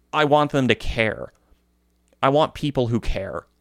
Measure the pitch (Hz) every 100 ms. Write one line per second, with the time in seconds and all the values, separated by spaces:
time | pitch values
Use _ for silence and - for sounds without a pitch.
0 | _ 151 151 147 147 143 123 113 - -
1 | 110 - 64 _ _ _ _ _ _ _
2 | _ _ 135 143 151 - 147 135 120 117
3 | - 98 98 - - _